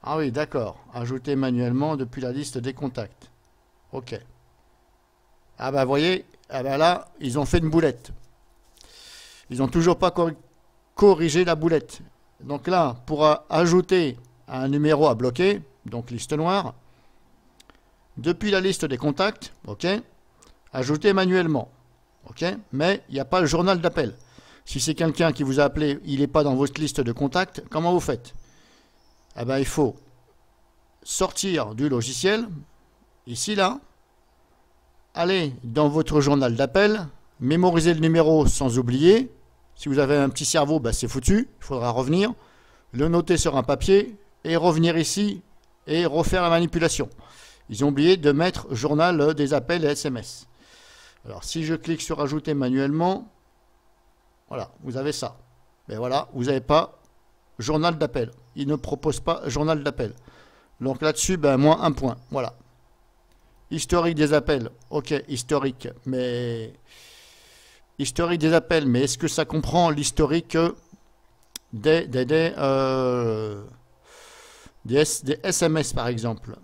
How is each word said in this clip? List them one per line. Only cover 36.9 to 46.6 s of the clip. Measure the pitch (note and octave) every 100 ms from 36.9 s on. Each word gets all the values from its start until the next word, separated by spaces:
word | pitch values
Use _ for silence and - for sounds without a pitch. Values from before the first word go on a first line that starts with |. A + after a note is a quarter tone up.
| G#3+ D#3 - _ _
mémoriser | B2 D#3+ F3+ E3+ D#3+
le | D#3+
numéro | D#3+ D#3+ D#3 D#3+ C#3
sans | - C3+ A#2+
oublier. | B2 B2+ D#3+ A3 B3+ - _ _ _ -
Si | -
vous | C#3
avez | C#3 D3
un | C#3
petit | A#2+ C#3
cerveau, | E3 C#3+ D3+
bah, | B2
c'est | - A#2+
foutu, | C3+ - G3+ C4 -
il |
faudra | - C3+ A#2+
revenir, | A#2 C3 E3+ G#3 B3 - _ _ _ _
le | A#2 D3+
noter | E3+ E3 E3
sur | E3 C3+
un |
papier | B2 C#3 - G3 A#3+ G#3+ _ _
et | - E3
revenir | E3+ D#3+ E3 E3
ici | D3+ - G#3 F#3+ - - _ _ -
et | D#3+ E3+
refaire | D3 D#3 F#3
la | F3
manipulation. | E3